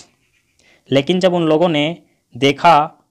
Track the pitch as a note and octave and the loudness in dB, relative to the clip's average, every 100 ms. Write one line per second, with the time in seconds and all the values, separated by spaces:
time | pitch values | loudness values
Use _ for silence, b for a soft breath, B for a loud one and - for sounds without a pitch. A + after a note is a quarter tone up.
0 | - _ _ _ _ _ b b b C3+ | -20 _ _ _ _ _ b b b -4
1 | C#3 F3+ F#3 F3 D#3+ D#3 F3+ D3 D3+ E3+ | -2 -2 0 0 0 0 0 -2 -4 -8
2 | _ _ _ A#2+ C#3 C#3 F3 D3+ D#3 _ | _ _ _ -4 -2 0 2 2 0 _
3 | _ | _